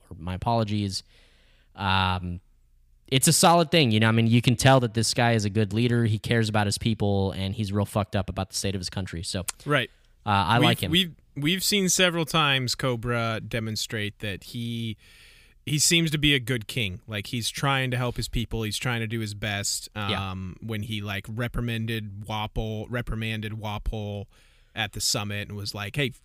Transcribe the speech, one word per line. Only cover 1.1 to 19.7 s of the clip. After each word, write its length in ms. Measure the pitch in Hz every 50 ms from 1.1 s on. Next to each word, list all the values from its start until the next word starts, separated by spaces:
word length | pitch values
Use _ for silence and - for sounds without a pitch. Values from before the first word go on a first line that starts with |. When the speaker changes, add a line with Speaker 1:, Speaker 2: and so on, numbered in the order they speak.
| - - - _ _ _ _ _ _ _ _ _ _
Speaker 1:
Um, 640 | 92 98 95 95 95 95 92 92 92 90 90 87 87 - _ _ _ _ _ _ _ _ _ _ _ _
it's 220 | - 135 131 - 170
a 40 | 147
solid 380 | - 190 175 170 170 170 143
thing, 220 | - 165 143 117 110
you 80 | 110
know. 80 | 113 113
I 40 | 113
mean, 140 | 113 113
you 160 | 113 120 120 -
can 140 | 135 117
tell 240 | - - 131 135 131
that 120 | 120 110 107
this 200 | 117 110 - -
guy 180 | - 120 117 117
is 120 | 110 101
a 60 | 104
good 220 | 95 110 107 98 101
leader. 320 | 113 123 120 120 120 117
He 120 | 110 110 104
cares 300 | - - 120 117 110 107
about 160 | 107 107 101
his 100 | 101 98
people, 540 | - - 117 107 - 107 101 101 98 98 95 -
and 220 | 92 95 98 95
he's 180 | 117 107 95 101
real 120 | 104 101
fucked 300 | - - 110 98 - -
up 120 | 98 92 -
about 220 | 92 95 95 -
the 60 | -
state 180 | - - 98 95
of 60 | 95
his 100 | 87 -
country. 320 | - 101 92 - - 82 -
So, 220 | - - 95 87 - - - -
Speaker 2:
Right. 260 | 143 147 135 113 - _ _ _ _ _ _ -
Speaker 1:
uh, 40 | 104
I 280 | 101 98 90 82 113 120
Speaker 2:
We've, 60 | 123
Speaker 1:
like 160 | 120 117 - -
him. 80 | 87
Speaker 2:
we've, 220 | - 185 190 165 - - _ _ _
we've 260 | 139 143 156 190 185 -
seen 260 | - 208 202 185 180
several 360 | - - 185 180 165 170 160
times 500 | - - 160 151 139 135 131 127 117 -
Cobra 680 | - 143 131 123 113 110 120 120 117 117 113 110 104 -
demonstrate 760 | 110 123 117 110 110 107 - - - 120 107 104 104 - -
that 240 | 110 104 92 - -
he, 520 | - - 120 117 117 117 117 117 113 104 - _ - - - - - - - - - _ _ _
he 120 | - 151 147
seems 320 | - - 175 170 165 156 160
to 60 | 147
be 160 | 143 147 143
a 40 | 131
good 280 | 117 117 131 120 104
king. 340 | - - 131 110 95 90 - -
Like, 200 | - 107 101 98 -
he's 220 | - 120 107 -
trying 400 | - - 151 139 135 131 131 127
to 60 | 123
help 200 | 120 127 123 -
his 120 | - - -
people. 340 | - 123 110 - - 113 110
He's 160 | 107 - -
trying 220 | - 123 117 113
to 60 | 113
do 140 | 107 117 113
his 140 | 110 104 104
best. 540 | 101 110 107 101 101 98 -